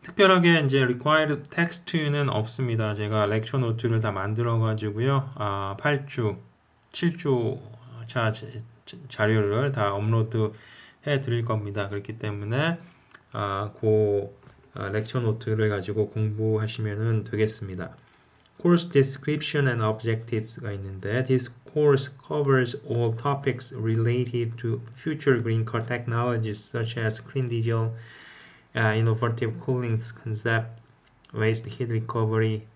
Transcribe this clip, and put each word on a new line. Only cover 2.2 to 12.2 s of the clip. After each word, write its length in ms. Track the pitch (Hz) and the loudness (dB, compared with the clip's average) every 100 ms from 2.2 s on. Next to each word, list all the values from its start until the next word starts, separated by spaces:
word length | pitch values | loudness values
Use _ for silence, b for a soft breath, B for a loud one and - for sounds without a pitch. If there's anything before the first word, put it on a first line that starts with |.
| 135 | 0
없습니다. 680 | 107 110 - 127 113 110 | 0 -2 -4 -2 0 0
제가 320 | 104 104 110 104 | -2 0 2 2
렉처 320 | 110 113 135 | 2 0 0
노트를 400 | 120 113 120 113 | 0 0 0 2
다 120 | 110 | 0
만들어 460 | 95 101 107 120 117 | -2 -4 -2 0 2
가지고요. 720 | 110 107 107 104 127 139 139 | 2 0 -4 -2 2 0 -2
아, 420 | - 104 98 98 101 | -6 -4 -2 -4 -2
팔 280 | 147 143 139 | 0 0 -2
주, 300 | - 110 - - _ _ _ _ | -2 -2 -4 -14 _ _ _ _
칠 260 | - 175 165 | -2 -2 0
주 420 | 147 123 113 117 - - - 113 113 | 0 0 0 -4 -12 -20 -20 -16 -8
자-, 240 | 127 113 | -2 0
자-, 160 | 107 - 110 - - - - 135 | -2 -10 -14 -16 -20 -20 -18 -14
자료를 640 | - 107 110 101 107 143 | 0 2 4 4 2 0
다 220 | 135 101 | 0 0
업로드 600 | 101 107 113 113 113 107 110 B B B B | 0 2 2 2 0 -2 -4 B B B B
해 140 | 151 139 | -2 -2
드릴 260 | 131 117 | 0 -2
겁니다. 420 | 117 107 101 101 101 | 0 -2 -2 -4 -4
그렇기 300 | 101 101 | -6 -8
때문에, 600 | 110 | -8